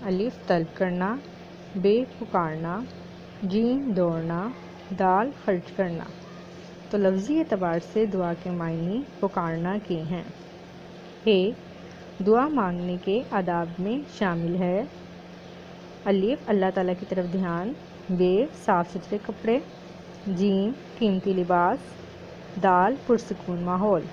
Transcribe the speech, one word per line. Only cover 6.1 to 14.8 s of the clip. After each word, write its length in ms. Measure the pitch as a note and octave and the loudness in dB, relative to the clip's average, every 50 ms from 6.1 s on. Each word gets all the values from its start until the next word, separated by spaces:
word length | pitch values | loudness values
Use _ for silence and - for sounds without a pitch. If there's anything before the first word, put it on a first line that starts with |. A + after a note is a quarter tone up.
| - - - - - - - - - - - - - - - - | -12 -14 -16 -16 -16 -16 -16 -16 -16 -16 -16 -16 -16 -16 -10 -4
तो 60 | - G#3 | 0 4
लफ्ज़ी 420 | G3+ F#3+ F#3+ F#3+ G3 A#3 D4 D#4+ | 4 4 4 4 2 2 2 2
एतबार 400 | D#4+ D#4 A3+ G3 F#3 F3 E3 E3+ E3+ | 2 2 2 0 2 2 0 0 -2
से 200 | - - A3 A3 G#3+ | 0 0 2 2 2
दुआ 260 | F#3+ F#3 F3+ E3+ E3+ | 2 0 0 0 -2
के 140 | E3+ - F3+ | -4 -4 -4
मायने 520 | F3+ F3 E3+ E3 E3 E3 E3 F3 G3 B3 C#4+ - - - | -4 -2 -2 -2 -2 -2 -2 -2 -2 -2 -4 -6 -4 -2
पुकारना 560 | - G3 - G3 E3+ E3 E3 E3 E3+ F3+ G3 G#3+ | -2 0 0 0 0 0 -2 0 0 0 -2 -2
के 180 | G#3 - F3+ E3 D#3+ | -2 -2 -4 -4 -2
हैं। 200 | D#3 F3+ E3+ - - - - - - - - - - - - - - - - - - - - - A3 | -4 -4 -6 -6 -10 -12 -14 -16 -16 -16 -18 -18 -16 -16 -16 -16 -16 -16 -16 -16 -16 -16 0 4 6
ए, 280 | G#3 F#3 F#3 G3+ B3+ - - - - - - - - - - - - - | 6 6 6 4 0 -4 -10 -16 -16 -16 -16 -16 -16 -16 -16 -16 -8 -2
दुआ 260 | G3 G3 A3 A#3 C4 D4+ | 4 4 6 6 6 4
मांगने 480 | D#4 C4+ G#3 F3+ F3 F3 F3 F3+ F3+ F3+ | 2 2 2 2 0 -2 -2 -2 -4 -2
के 220 | - G3 F#3+ A3+ C4 - - | 0 0 0 0 0 0 0
आदाब 420 | G3+ F#3 F3 F3 E3+ E3+ E3 E3+ F3 | 0 2 2 2 0 0 -2 -2 -4
में 260 | F3+ G3+ A#3 C#4 C#4+ - - | -2 -2 -2 -2 -4 -8 -4
शामिल 420 | - G#3+ F#3+ E3+ E3 E3+ E3+ F3 F#3 | 0 0 0 2 0 0 0 0 2
है। 300 | F#3 F3 F3+ G3 | 2 2 2 0